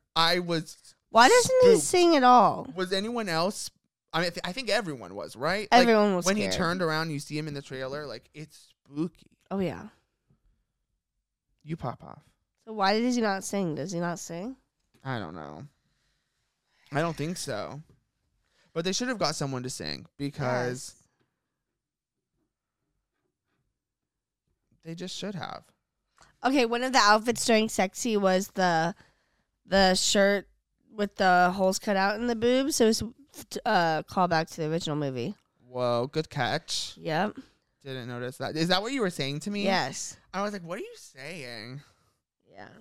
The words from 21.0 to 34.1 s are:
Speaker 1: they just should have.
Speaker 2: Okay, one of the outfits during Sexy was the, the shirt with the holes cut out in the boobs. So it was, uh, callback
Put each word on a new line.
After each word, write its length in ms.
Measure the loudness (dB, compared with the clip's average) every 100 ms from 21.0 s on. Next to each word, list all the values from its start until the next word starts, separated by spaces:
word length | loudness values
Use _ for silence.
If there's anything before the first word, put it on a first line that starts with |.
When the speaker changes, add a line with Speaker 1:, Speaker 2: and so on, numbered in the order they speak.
| _ _ _ _ _ _ _ _ _ _ _ _ _ _ _ _ _ _ _ _ _ _ _ _ _ _ _ _ _ _ _ _ _ _ _ _ _ _
Speaker 1:
they 100 | -18
just 220 | -14 -12 -10
should 180 | -10
have. 280 | -10 -10 -12 _ _ _ _ _ _ _ _
Speaker 2:
Okay, 220 | 0 2 2
one 180 | 0
of 80 | 2
the 60 | 8
outfits 440 | 10 10 6 -2
during 240 | 4 4 4
Sexy 480 | 2 0 0 0 2
was 320 | 4 4 0
the, 400 | 0 2 4 0 -2 _ _ _ _ _ _
the 300 | -2 4 4
shirt 520 | 4 2 4 4 2 -4 _ _ _ _
with 220 | -6 -6 0
the 360 | 4 6 4 4
holes 220 | 0 0
cut 160 | -2 0
out 240 | 0 0
in 60 | -2
the 80 | 0
boobs. 400 | 2 2 0 2
So 80 |
it 40 | 2
was, 140 | 2 -4 -12 _ -20 -12 -8
uh, 380 | -2 0 0 -2
callback 440 | -4